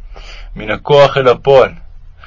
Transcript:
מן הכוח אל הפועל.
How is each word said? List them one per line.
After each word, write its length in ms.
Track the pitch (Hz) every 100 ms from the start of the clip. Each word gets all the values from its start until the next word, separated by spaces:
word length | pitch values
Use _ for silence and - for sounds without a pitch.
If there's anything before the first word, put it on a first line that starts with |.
| - - - - - 101
מן 140 | 107
הכוח 460 | 98 - 143 135 135
אל 120 | 127
הפועל. 420 | 117 139 135 107 - - - - -